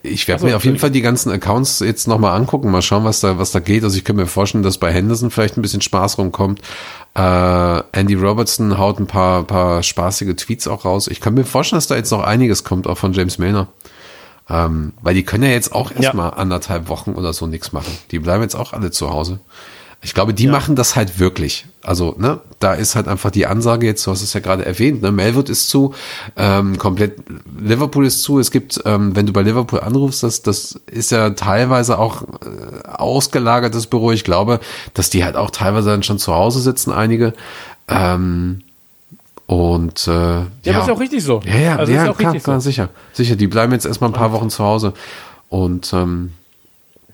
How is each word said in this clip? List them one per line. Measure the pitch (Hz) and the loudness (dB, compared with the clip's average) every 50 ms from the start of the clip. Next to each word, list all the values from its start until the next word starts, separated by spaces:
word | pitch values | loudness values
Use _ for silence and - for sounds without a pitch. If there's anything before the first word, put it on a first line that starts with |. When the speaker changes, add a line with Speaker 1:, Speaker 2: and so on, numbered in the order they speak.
| - | -10
Speaker 1:
ich | - - - - | -8 -6 -4 -2
werd | - 90 | -2 -2
Speaker 2:
Achso, | 82 - | 0 2
Speaker 1:
mir | 127 120 | 0 2
auf | 104 - | 2 2
jeden | 131 135 | 2 2
Speaker 2:
Entschuldigung. | 135 | 2
Speaker 1:
Fall | 156 143 | 2 2
die | 135 135 | 2 2
ganzen | 113 120 120 120 - 123 | 2 2 0 0 0 -2
Accounts | 92 98 - 104 101 123 135 135 - - | -2 -2 0 0 0 2 0 0 -2 0
jetzt | 90 107 110 - - | 0 -2 -2 -2 -2
nochmal | 117 113 107 107 98 87 | 0 2 2 2 2 2
angucken, | 101 123 131 - 139 135 107 | 2 0 0 0 0 2 2
mal | 95 90 | 2 2
schauen, | 90 - 104 101 110 | 2 2 2 2 2
was | 110 107 - | 0 0 2
da, | - 98 92 | 0 0 0
was | 87 95 - | 0 -2 0
da | - 95 | -2 -2
geht. | 82 - 101 110 110 | 0 2 2 2 2
Also | 104 95 | 0 0
ich | 95 - | 0 0
könnte | - 104 101 92 | 0 0 0 0
mir | |
vorstellen, | 90 - - 110 98 - 110 98 | 0 0 0 0 0 0 0 0
dass | 95 92 | 0 0
bei | - - 85 | 0 0 0
Henderson | 87 90 98 107 117 110 120 117 | 2 2 2 2 0 0 -2 -2
vielleicht | - - 110 101 - | 0 0 0 0 0
ein | 123 | -2
bisschen | 110 98 - 101 | -2 -2 -2 -2
Spaß | - - - 95 92 98 - | -2 -2 0 0 0 0 0
rumkommt. | - 98 92 - - 101 98 98 98 - - - - - - - - - - _ | -2 -2 -2 0 0 0 0 0 -4 -8 -14 -16 -14 -16 -16 -16 -18 -20 -8 _
Äh, | 95 95 90 90 90 90 90 90 90 87 87 85 82 - - - | 0 2 4 4 4 4 4 4 4 2 2 0 0 -2 -2 -2
Andy | 95 98 101 101 | 0 2 2 2
Robertson | 92 92 98 107 110 117 - - - 113 104 95 | 2 2 2 2 2 0 -2 0 0 0 0 2
haut | 92 98 101 101 - | 2 2 2 2 0
ein | 101 | -2
paar, | - - 101 92 92 92 90 87 | -2 0 2 2 4 2 2 0
paar | - 101 92 90 90 87 85 85 | 0 0 2 2 2 2 0 0
spaßige | - - - 85 90 95 - 101 98 87 | -2 -2 -2 -2 -2 -2 -2 -4 -4 -4
Tweets | - - - 113 - - | -4 -4 -6 -6 -4 -4
auch | - - - - | -6 -6 -4 -2
raus. | 92 92 101 101 | -2 0 0 -2
Ich | - - - | -4 -6 -4
kann | - 113 110 | -2 2 2
mir | 135 127 | 2 2
vorstellen, | 107 - 127 151 - - | 2 0 0 0 2 0
dass | 170 147 | 0 0
da | - 139 | 0 -2
jetzt | 120 110 - | -2 0 0
noch | 113 104 101 | -2 0 2
einiges | - 104 120 127 117 101 - - | 2 2 4 4 4 2 0 0
kommt, | - 95 92 90 | -2 -4 -2 -2
auch | - 90 | -2 -4
von | - - 98 92 | -2 -2 0 0
James | 95 90 92 - | 0 0 -2 -2
Milner. | - 87 92 101 104 95 - _ _ - - - - - - - - - - - _ _ - | -2 0 0 0 0 -2 -4 _ _ -20 -20 -20 -20 -20 -20 -20 -20 -20 -20 -20 _ _ -4
Ähm, | 82 82 85 82 80 80 76 76 - - | -2 0 0 0 0 -2 -2 -4 -8 -4
weil | - 85 92 | -2 0 2
die | 95 92 | 2 0
können | - - 107 131 | 0 0 2 2
ja | 139 | 2
jetzt | 123 120 113 - - | 2 0 0 -2 -4
auch | 110 123 - | -4 -4 -4
Speaker 2:
Ja. | - - 127 | -2 0 0
Speaker 1:
erstmal | 135 - 101 85 85 - | 2 2 0 -2 -4 -4
anderthalb | - 95 95 90 87 - - 98 85 82 | -4 -2 -2 -2 -2 -4 -4 -6 -6 -4
Wochen | 82 78 76 - 104 - | -6 -8 -6 -6 -6 -6
oder | - 90 85 80 | -4 -4 -4 -4
so | - 85 | -4 -6
nichts | 82 80 78 - - - | -6 -6 -8 -8 -8 -8
machen. | 76 69 78 82 - - - | -8 -8 -8 -10 -12 -10 -8
Die | - 82 | -8 -4
bleiben | 76 87 90 104 113 | -2 0 0 0 0
jetzt | 101 - | -2 -4
auch | - 123 - | -6 -8 -8
alle | - 113 104 87 | -6 -6 -4 -4
zu | - - - 73 | -4 -4 -4 -2
Hause. | 80 76 80 87 92 101 - _ - - - - - - - - - _ | -2 -2 -2 -4 -6 -8 -12 _ -20 -20 -20 -20 -20 -20 -20 -20 -20 _
Ich | - - - | -14 -4 -2
glaube, | - 98 110 107 | 0 0 2 2
die | 98 117 | 4 4
Speaker 2:
Ja. | 135 147 | 4 4
Speaker 1:
machen | 135 - 151 151 | 2 2 2 2
das | 123 120 - - | 2 2 2 2
halt | 127 107 92 90 95 | 0 0 0 2 2
wirklich. | 90 92 - - 85 71 - - - - _ _ - | 2 2 2 0 -4 -4 -4 -8 -10 -16 _ _ -6
Also, | - 92 85 87 82 - | -4 -2 0 0 -2 -2
ne, | - 104 131 156 170 - - - - | 0 0 0 0 -2 -6 -14 -6 -2
da | 104 95 92 | 0 0 0
ist | 80 107 - - | 0 -2 0 0
halt | 120 101 - | 0 0 -2
einfach | 101 95 - 101 | -2 -2 -2 0
die | - 101 87 | 0 0 0
Ansage | - 95 113 117 120 117 117 117 | 2 0 0 2 2 2 2 2
jetzt, | 110 107 - - | 0 0 0 -2
du | - | -2
hast | 95 92 | -2 -2
es | 98 101 | -4 -4
ja | - 107 | -4 -4
gerade | - 90 95 95 - | -2 0 0 0 0
erwähnt, | - 90 92 113 143 147 113 | -4 0 2 2 2 2 2
ne, | 104 95 | 0 0
Melwood | 101 98 92 110 117 135 - - | 2 2 2 2 2 2 0 0
ist | 110 - - | -2 -2 -2
zu, | - - 139 139 135 - - - - - - - - - | 2 2 2 2 2 0 -6 -12 -14 -14 -14 -14 -12 -4
ähm, | - 101 101 98 98 98 98 95 | 0 2 2 4 4 2 2 0
komplett | 87 - 104 92 95 104 101 - - - - 82 78 - - 67 - | 0 0 0 2 2 0 0 -2 -8 -14 -16 -16 -16 -16 -16 -12 -6
Liverpool | 104 104 113 120 147 147 139 143 139 | 0 0 2 2 0 0 2 2 2
ist | 131 - - - | 2 2 0 0
zu. | - 143 139 | 2 2 2
Es | 120 - | 2 2
gibt, | - 131 - - - - - | 0 -2 -2 -2 -6 -4 0
ähm, | 107 104 101 104 101 90 | 0 2 2 2 2 2
wenn | 104 104 | 2 2
du | 104 98 | 2 2
bei | 101 | 2
Liverpool | 98 104 110 123 123 113 - 98 | 2 4 2 2 0 0 -2 -2
anrufst, | - 101 120 139 139 135 135 - - | 0 0 2 2 2 2 0 -2 -2
das, | 117 113 - - | -2 -2 -2 -2
das | 107 98 - - - - - - | -2 -2 -2 -6 -10 -14 -16 -16
ist | - - 117 113 - | -12 -8 -6 -2 0
ja | 123 113 110 107 | 2 2 2 2
teilweise | 101 - 92 92 98 107 123 127 131 123 120 120 117 85 | 0 0 0 0 2 2 2 2 2 2 2 2 2 2
auch, | 110 113 - - | 0 0 -2 -6
äh, | - - - - - - - - - - - - - | -10 -14 -14 -14 -14 -14 -14 -12 -14 -14 -14 -14 -14
ausgelagertes | - - - - - 123 135 131 - - 139 120 117 117 123 120 117 110 113 113 | -14 -8 -4 -2 0 0 0 0 0 0 0 2 2 2 2 2 0 -2 -4 -2
Büro. | - - 120 110 117 113 | 0 0 2 4 2 2
Ich | 107 - | 2 2
glaube, | - 87 90 101 113 120 117 - - - - - - - | 2 2 2 2 2 0 0 -2 -8 -14 -14 -16 -8 -4
dass | - 87 - | -2 -2 0
die | - 92 90 | 2 0 0
halt | 90 - | 0 0
auch | - 104 - | -2 -2 -4
teilweise | - - - 95 101 110 107 104 | -4 -2 0 0 2 2 2 2
dann | 104 101 98 | 2 2 0
schon | - 104 98 | -2 -2 -2
zu | - - 82 | 0 0 2
Hause | 82 95 117 123 131 | 2 2 2 2 2
sitzen, | 123 131 127 - - - - | 0 0 0 0 -2 -2 0
einige. | 92 107 113 117 113 120 113 117 - - - - - - - - - _ - | 0 2 2 2 2 2 0 0 -4 -12 -18 -18 -18 -18 -20 -20 -20 _ -4
Ähm, | - - 92 90 90 90 92 90 87 87 87 90 92 95 - _ _ _ _ _ _ _ _ _ - - _ _ _ - - - | 0 0 2 2 2 0 0 0 0 0 -2 -2 -4 -6 -10 _ _ _ _ _ _ _ _ _ -20 -20 _ _ _ -18 -4 0
und, | 90 87 87 85 87 85 85 82 - - - - | 2 2 4 4 2 2 0 -2 -4 -4 -2 0
äh, | |
Speaker 2:
Ja, | 85 85 87 85 87 87 90 90 104 - - | 2 2 2 2 2 0 -2 -4 -8 -6 -2
Speaker 1:
ja. | 175 190 | 0 0
Speaker 2:
aber | 202 - | 2 2
ist | 262 | 2
auch | 226 202 | 0 0
richtig | 254 262 294 254 165 | -2 -2 -2 -2 0
so. | 143 120 107 101 | 0 0 0 0
Speaker 1:
Ja, | 92 98 | 0 2
ja, | 127 151 170 160 | 2 2 2 2
Speaker 2:
Also | 147 156 135 123 | 2 2 2 2
Speaker 1:
ja, | 147 165 | 4 2
Speaker 2:
ist | - | 2
auch | 190 | 2
Speaker 1:
klar, | - 220 170 165 | 2 0 0 0
Speaker 2:
richtig | 160 - | 0 0
Speaker 1:
klar, | - 139 131 | 0 0 0
Speaker 2:
so. | 127 | 0
Speaker 1:
sicher. | 143 135 123 98 85 - - - - - | 0 -2 -2 -2 -4 -6 -12 -20 -10 -2
Sicher, | - 123 120 117 | 0 0 2 2
die | 98 104 | 2 2
bleiben | 95 85 113 113 120 | 2 4 2 2 4
jetzt | 127 120 - | 2 0 0
erstmal | - 107 - 123 120 | -4 -2 -2 -2 -2
ein | 107 | 0
paar | 120 117 | 0 0
Speaker 2:
Und | 110 110 | 0 0
Speaker 1:
Wochen | 110 113 110 | 0 -2 -2
zu | - - | -2 -2
Hause. | 107 101 107 110 107 101 98 - - - - - - - - - _ | 0 0 2 0 0 -2 -4 -6 -12 -18 -18 -20 -20 -20 -20 -20 _
Und, | _ - 95 92 90 90 90 - - - | _ -2 0 0 0 0 -2 -4 -2 -2
ähm, | 92 90 87 87 87 87 87 82 - _ _ _ _ _ _ _ _ _ _ _ _ _ _ | 0 0 0 -2 -4 -6 -8 -10 -16 _ _ _ _ _ _ _ _ _ _ _ _ _ _